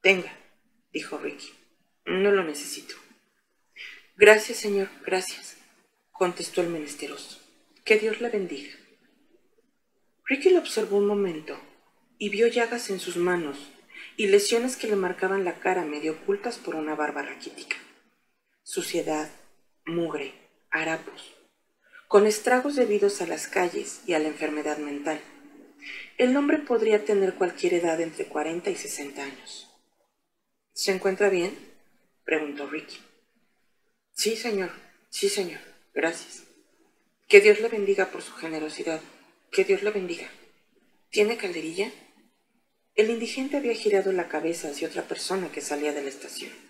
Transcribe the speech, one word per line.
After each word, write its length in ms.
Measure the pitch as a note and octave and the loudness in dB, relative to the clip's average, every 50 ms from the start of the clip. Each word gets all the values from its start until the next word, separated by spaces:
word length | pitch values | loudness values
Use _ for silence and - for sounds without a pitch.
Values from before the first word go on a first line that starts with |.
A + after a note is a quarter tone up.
"Tenga", 360 | - F3 G3 F#3 F3 - - - - _ _ _ _ _ _ _ _ _ | 6 6 4 4 2 -8 -14 -18 -20 _ _ _ _ _ _ _ _ _
dijo 260 | _ D3+ - - - - | _ -10 -10 -8 -12 -10
Ricky. 360 | - - - - - - - _ _ _ _ _ _ _ _ _ _ | -10 -10 -12 -12 -18 -20 -20 _ _ _ _ _ _ _ _ _ _
"No 280 | - F3+ F#3 G3 G3+ | -4 0 2 4 4
lo 120 | G3+ G3 F#3 | 4 4 2
necesito". 520 | D#3+ D3 C#3+ - - - - - - - - - _ - _ _ _ _ _ _ _ _ _ _ _ _ - - - - - - _ _ - | -2 -6 -8 -10 -10 -12 -12 -14 -16 -20 -20 -20 _ -20 _ _ _ _ _ _ _ _ _ _ _ _ -18 -18 -18 -18 -20 -20 _ _ 8
"Gracias, 400 | G3+ G#3 G#3+ G#3+ G#3+ - A#3+ - | 10 10 10 10 8 -2 -6 -4
señor, 320 | - G#3 G3+ G3 G3 G3 - - - | -4 -2 -2 -2 -2 -4 -8 -12 -6
gracias", 500 | - F#3+ F#3 F#3 - - - - - - - - _ _ _ _ _ _ _ _ _ | -2 -2 -2 -2 -4 -12 -12 -14 -18 -20 -20 -20 _ _ _ _ _ _ _ _ _
contestó 480 | _ - F#3 F3+ F3 - E3+ - - - | _ 0 0 0 0 -4 -8 -4 -2 -2
el 80 | F3 E3+ | 0 0
menesteroso. 720 | E3+ D#3+ D3+ C#3+ C#3+ - - - - - - - - - - _ _ _ _ _ _ _ _ | -2 -6 -8 -10 -10 -12 -12 -12 -12 -12 -14 -16 -18 -20 -20 _ _ _ _ _ _ _ _
"Que 120 | - A3 G#3+ | 4 4 4
Dios 220 | G#3+ A3 G#3+ - | 4 0 -2 -2
le 100 | A#3+ A#3+ | -4 -4
bendiga". 440 | A3 G#3 F#3+ E3 D3 C3+ - - - - - _ _ _ _ _ _ _ _ _ _ _ _ _ _ _ _ _ _ _ _ _ _ _ _ _ _ _ _ - | -2 -2 -4 -4 -6 -10 -12 -14 -18 -20 -20 _ _ _ _ _ _ _ _ _ _ _ _ _ _ _ _ _ _ _ _ _ _ _ _ _ _ _ _ -4
Ricky 200 | C4+ C#4 - F#4+ | -4 2 4 6
lo 100 | F#4 E4+ | 6 6
observó 380 | - - - A3 G#3 F#3+ G3 G3+ | 4 2 -2 -2 -2 2 2 2
un 100 | G3+ G3+ | 4 4
momento 500 | G#3 G3+ G3+ F#3 E3 D#3 D#3+ - - - - - - _ _ _ _ _ _ _ _ _ | 2 2 0 -2 -2 -6 -8 -10 -12 -14 -14 -20 -20 _ _ _ _ _ _ _ _ _
y 100 | G#3 G3+ | -6 -6
vio 200 | F3+ G3 A#3 A#3 | 0 2 2 2
llagas 420 | A#3 B3 A#3 A3+ B3 A#3 - - | 4 2 0 0 -2 -6 -4 -6
en 100 | G3 F#3 | -6 -6
sus 160 | - F#3 F3 | -6 -6 -2
manos 560 | F3 F3 F3+ F3+ F3 E3 D3 C#3 - - - - - - _ - - - - - - | 0 0 2 2 0 -2 -4 -8 -10 -14 -18 -20 -20 -20 _ -20 -18 -18 -18 -6 -2
y 100 | A3 G3 | 2 6
lesiones 480 | G3 G3+ G3+ - A#3 A#3 A#3+ B3+ B3 | 6 6 6 6 2 2 2 0 -4
que 120 | - - A3+ | -4 -2 0
le 100 | G#3 G3 | 0 2
marcaban 480 | F#3 F3+ F3+ - - F#3 G3 G3 F#3+ | 2 0 -2 -2 -2 0 0 0 0
la 160 | F3 - - | -2 -4 -2
cara 240 | - F#3+ F#3 F3+ E3+ | -2 0 0 0 0
medio 260 | D3+ D3 D3 D3+ D#3+ | -2 -4 -4 -4 -4
ocultas 460 | D#3 - - - G3+ G3+ - B3 - - | -4 -4 -2 -2 -2 0 0 -6 -6 -6
por 180 | - F3 D3+ | -8 -6 -6
una 200 | D#3 D3+ D3+ D#3 | -4 -4 -4 -2
barba 260 | D3 D3+ D3 C#3+ C#3+ | -2 -2 -4 -2 -6
raquítica. 560 | C3+ C#3 C#3 - - - - - - - - - - - - _ _ _ _ _ _ _ _ _ _ _ _ _ | -8 -8 -10 -12 -14 -16 -14 -16 -10 -10 -10 -10 -10 -20 -20 _ _ _ _ _ _ _ _ _ _ _ _ _
Suciedad, 680 | _ - - F#3+ E3+ - - E3+ D3+ - D#3 D3+ D3+ D3+ - - - - _ _ _ _ _ _ _ | _ -8 -6 -6 -6 -2 -4 -4 -2 -2 -2 -4 -4 -6 -10 -20 -20 -20 _ _ _ _ _ _ _
mugre, 480 | - E3 E3+ E3+ D#3+ D3+ D3+ C#3 C3+ - - - _ _ _ _ _ | -6 -4 -2 -2 -2 -4 -6 -8 -8 -12 -18 -20 _ _ _ _ _
harapos, 640 | - D#3+ D#3+ D#3+ D#3+ D3+ - - - - - - - _ _ _ _ _ _ _ _ _ _ _ _ - - _ | -6 -4 -2 -2 -4 -6 -8 -14 -18 -20 -20 -20 -20 _ _ _ _ _ _ _ _ _ _ _ _ -20 -10 _
con 180 | - G3+ G#3 G#3+ | 6 8 8 8
estragos 480 | G#3 - - A#3+ B3 B3+ B3+ C#4+ C#4+ | 4 2 2 4 4 4 4 0 2
debidos 460 | C#4 B3 G#3+ G#3 G3+ G3+ G3+ G3+ - | 2 2 2 4 2 2 2 2 0
a 60 | F3+ E3 | -4 -4
las 200 | D#3+ D#3 - - | -4 -6 -8 -4
calles 540 | - G3 F3+ E3+ F3 - - - - - - | -2 0 0 0 -2 -4 -8 -8 -12 -12 -4
y 100 | - F3 | -2 0
a 40 | D#3 | 0
la 80 | D3+ D#3 | 0 0
enfermedad 520 | D3+ - D#3 D3 D3 D3+ D3 D3+ D3+ D3+ | -4 -4 -6 -4 -4 -4 -4 -4 -4 -4
mental. 420 | D3+ D3 C#3+ C#3+ D3 D#3 D#3 D3+ - - - - - - - - - - _ _ - - - - - - - - | -6 -8 -8 -6 -4 -4 -6 -6 -8 -18 -20 -20 -20 -20 -20 -20 -20 -20 _ _ -18 -16 -16 -16 -16 -18 -2 2
El 180 | B3+ B3 B3+ | 2 4 4
hombre 220 | C#4+ C#4+ C#4+ D#4 D4+ | 2 4 2 2 0
podría 480 | D4 - B3 A3+ G#3+ A3 G#3+ G#3 G#3 | 0 0 0 2 4 4 4 4 4
tener 300 | - G#3 G3+ F#3+ F3+ F3+ | 2 2 4 4 2 2
cualquier 400 | - G3 F3+ F3 - - F3 F3 | 0 -2 -2 -2 -2 0 0 0
edad 260 | F3 E3+ E3+ E3 D#3+ | 2 2 0 0 0
entre 240 | E3 E3 D#3+ - D#3+ | -2 -4 -4 -8 -10
cuarenta 440 | - - D3+ D3+ D#3+ E3 F3 - G#3 | -6 -4 -4 -4 -2 -4 -4 -4 -4
y 60 | F3+ | -6
sesenta 480 | - - - - - C#3+ C#3+ - - C#3 | -6 -8 -10 -10 -10 -10 -12 -10 -10 -10
años. 460 | C#3 C3 - - - - - - - _ _ _ _ _ _ _ _ _ _ _ _ _ _ _ _ _ _ _ _ _ | -12 -12 -14 -18 -18 -18 -18 -18 -20 _ _ _ _ _ _ _ _ _ _ _ _ _ _ _ _ _ _ _ _ _
"¿Se 180 | - - - | -6 -2 0
encuentra 380 | G3 F#3 - G3 F#3+ F#3 G3+ G3+ | 0 0 0 -2 0 4 2 4
bien?", 260 | F#3+ F3+ E3+ F#3+ B3 - - - - - _ _ _ _ _ _ _ _ _ | 4 2 0 -2 -4 -8 -16 -20 -20 -20 _ _ _ _ _ _ _ _ _
preguntó 420 | - D#3+ D#3 D3+ D3 C#3 C#3+ C#3+ C#3 | -2 -2 -2 -2 -4 -8 -8 -10 -8
Ricky. 300 | D3 - - - - - - - _ _ _ _ _ _ _ _ _ _ _ _ _ _ _ _ _ _ _ _ | -8 -10 -10 -12 -20 -20 -20 -20 _ _ _ _ _ _ _ _ _ _ _ _ _ _ _ _ _ _ _ _
"Sí, 240 | _ - - G#3 A3+ | _ -2 0 0 0
señor, 360 | - - A#3+ G#3+ G3 F#3 E3+ - - - - _ _ _ _ | -2 -2 -4 -2 -2 -4 -4 -8 -14 -20 -20 _ _ _ _
sí, 200 | - - G3 G3 | -8 -2 0 0
señor, 320 | G3 G#3 F#3+ F3 D#3 - - - - _ _ _ _ | 0 0 -4 -4 -6 -12 -16 -20 -20 _ _ _ _
gracias". 500 | - D#3 E3 E3+ - - - - - - _ _ _ _ _ _ _ _ _ _ _ _ _ _ _ _ _ | -2 -2 -2 -2 -4 -12 -16 -18 -20 -20 _ _ _ _ _ _ _ _ _ _ _ _ _ _ _ _ _
"Que 100 | - G3+ | 10 12
Dios 220 | G3+ G#3+ G#3 - | 12 12 6 6
le 80 | A3 A#3 | 4 -2
bendiga 380 | A3+ G#3+ G3+ G3 G3 G3 F#3+ - | -2 -2 0 0 2 2 0 -2
por 140 | - F3 | -2 -12
su 120 | E3+ - - | -14 -14 -14
generosidad, 640 | - - D#3+ D#3+ D#3 D#3 D#3 - - - E3 D#3+ D#3 - - - - - _ _ _ _ _ | -10 -8 -6 -6 -6 -6 -8 -8 -8 -6 -4 -4 -6 -6 -12 -20 -20 -20 _ _ _ _ _
que 140 | - - F#3+ | 0 0 4
Dios 180 | F#3+ G3 F#3+ | 4 2 2
le 100 | G3+ G#3 | 2 -2
bendiga. 380 | G#3 G3+ F#3 F3 E3+ - - - - - - - _ _ _ _ _ _ _ _ _ _ _ _ | -2 -2 -4 -6 -8 -10 -10 -16 -16 -20 -20 -20 _ _ _ _ _ _ _ _ _ _ _ _
¿Tiene 280 | - G#3+ G#3 G#3+ A#3 A3+ | 2 2 2 2 2 -2
calderilla?". 520 | - F#3+ F3 E3 D3+ D#3+ E3 F3+ G3+ B3+ - - - - _ _ _ _ _ _ _ _ _ _ _ _ _ _ _ _ _ - | -4 -6 -6 -6 -8 -8 -4 -4 -4 -6 -6 -16 -20 -20 _ _ _ _ _ _ _ _ _ _ _ _ _ _ _ _ _ 2
El 140 | G#3+ A3 | 2 2
indigente 460 | A#3 A3+ A#3 A3+ - C4+ C4 C#4 - C#4+ | 2 -2 -4 -6 -6 -6 -4 -2 -2 -2
había 180 | C4 A#3+ A3+ | 0 0 -2
girado 360 | A3 - G#3+ G3+ G3 F#3+ G3 | 0 0 2 2 4 2 2
la 160 | F#3+ F3+ E3+ - | 0 -2 -2 -2
cabeza 420 | - D#3 D3 E3 E3 - - D#3 | -4 -2 -2 -2 -4 -2 -6 -8
hacia 180 | C#3+ C#3+ E3 D#3 | -6 -6 -6 -6
otra 160 | - F3 D#3 | -6 -8 -8
persona 480 | - - - - - F3+ G3 F3+ D#3 | -8 -8 -8 -6 -4 -4 -4 -4 -6
que 100 | - D3+ | -8 -10
salía 320 | C#3+ - D3 D3 D3 D3+ D3 | -6 -6 -4 -2 -2 -2 -2
de 80 | C#3+ | -4
la 80 | C#3 C#3 | -6 -8
estación. 420 | - - - - - - - - - - - _ | -10 -10 -16 -14 -14 -12 -14 -14 -16 -20 -20 _